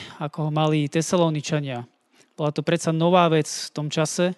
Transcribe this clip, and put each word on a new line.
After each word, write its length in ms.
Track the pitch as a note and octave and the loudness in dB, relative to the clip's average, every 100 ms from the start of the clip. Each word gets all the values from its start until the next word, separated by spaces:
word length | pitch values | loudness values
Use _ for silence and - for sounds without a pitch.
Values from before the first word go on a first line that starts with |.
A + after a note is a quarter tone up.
| - - | -10 -10
ako 280 | D3 - D3+ | -8 -4 -4
ho 40 | |
mali 400 | D#3 D#3 D#3 D3 | 0 2 2 0
Tesaloničania. 960 | D#3+ D#3 F3+ E3 D3+ - D3+ C#3 A#2+ A#2+ _ _ _ _ - | -2 0 2 2 0 -2 -4 -4 -8 -10 _ _ _ _ -4
Bola 160 | D3+ | -2
to 120 | D3+ | -2
predsa 280 | D3 E3+ - | 0 0 0
nová 360 | D#3+ E3+ F3+ E3+ | 2 4 6 6
vec 160 | D#3+ D3 | 4 0
v 240 | - - | -6 -8
tom 160 | - D3 | -6 -4
čase 440 | D#3+ D#3 - F3+ | -2 -2 0 -2